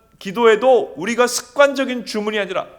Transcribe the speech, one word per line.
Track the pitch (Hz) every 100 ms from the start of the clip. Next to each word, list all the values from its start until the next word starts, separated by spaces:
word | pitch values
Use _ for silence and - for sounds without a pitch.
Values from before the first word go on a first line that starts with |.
| _ -
기도에도 | 196 190 226 214 262 233 - 143
우리가 | 196 233 240
습관적인 | - - 277 285 269 262 247
주문이 | - 220 208 214
아니라 | 190 175 -